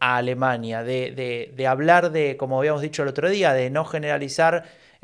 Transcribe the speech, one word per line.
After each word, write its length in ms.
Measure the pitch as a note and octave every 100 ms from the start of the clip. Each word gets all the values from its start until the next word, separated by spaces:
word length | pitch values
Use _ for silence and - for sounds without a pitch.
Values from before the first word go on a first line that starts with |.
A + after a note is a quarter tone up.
a 160 | B2+ B2
Alemania, 640 | B2 B2+ C3 A#2+ A2+ A2+
de, 280 | A#2 B2+ B2+
de, 420 | C3 B2 A#2+ A#2 B2+
de 120 | C3
hablar 440 | C3 D#3 F3 F3
de, 240 | D#3 C#3+ C3
como 240 | C3 C3
habíamos 220 | D3 D3
dicho 220 | D3+ D#3
el 40 | C#3
otro 220 | C3+ F#3
día, 240 | G3+ E3+
de 160 | C3 B2+
no 160 | C#3+ D#3+
generalizar, 800 | D#3+ D3 C#3+ C#3 D3+ E3 E3 E3 - - _